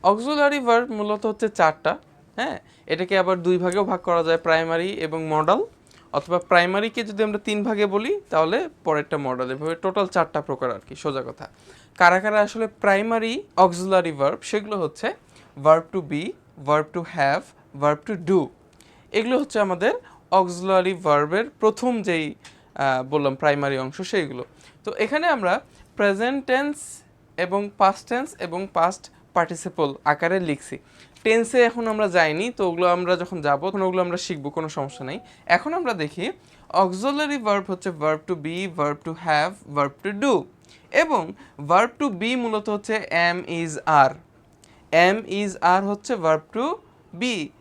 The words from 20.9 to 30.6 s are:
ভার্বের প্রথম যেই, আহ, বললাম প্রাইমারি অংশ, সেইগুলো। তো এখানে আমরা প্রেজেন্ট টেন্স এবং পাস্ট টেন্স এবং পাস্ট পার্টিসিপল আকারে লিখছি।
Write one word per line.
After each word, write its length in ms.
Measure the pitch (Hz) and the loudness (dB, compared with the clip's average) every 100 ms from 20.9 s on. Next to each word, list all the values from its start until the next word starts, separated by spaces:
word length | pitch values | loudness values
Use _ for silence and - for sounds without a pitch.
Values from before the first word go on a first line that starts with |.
ভার্বের 520 | 185 175 147 151 185 240 _ | -2 2 2 2 -2 -4 _
প্রথম 420 | 214 214 247 240 | 0 2 -2 -2
যেই, 240 | 190 170 151 - | -2 -2 -2 -10
আহ, 680 | - - _ - 139 131 | -20 -20 _ -2 0 0
বললাম 300 | 131 151 139 135 | 0 0 0 2
প্রাইমারি 420 | 151 143 143 135 | 2 2 0 -2
অংশ, 200 | 131 - | -6 -8
সেইগুলো। 420 | 185 208 147 127 - _ - _ | -4 -2 -2 -8 -12 _ -20 _
তো 60 | - - | -10 -4
এখানে 220 | 220 294 339 | -2 0 0
আমরা 260 | 277 185 214 - _ _ - | 0 0 -2 -4 _ _ 0
প্রেজেন্ট 440 | 202 196 240 277 262 | 2 2 -2 -2 0
টেন্স 280 | 254 294 294 - - _ _ _ - | 0 0 -6 -12 -18 _ _ _ -6
এবং 240 | 175 196 202 - | -2 -2 -4 2
পাস্ট 260 | 196 196 - | 2 2 -6
টেন্স 200 | 247 294 - | -6 -6 -8
এবং 280 | 175 170 196 | -8 -6 -4
পাস্ট 300 | - 170 190 - _ _ | 0 0 -2 -16 _ _
পার্টিসিপল 560 | - 165 170 185 - 151 139 - | 0 0 -2 -10 -2 -2 0 -2
আকারে 280 | 147 165 190 | 0 0 0
লিখছি। 360 | 170 139 | -2 -6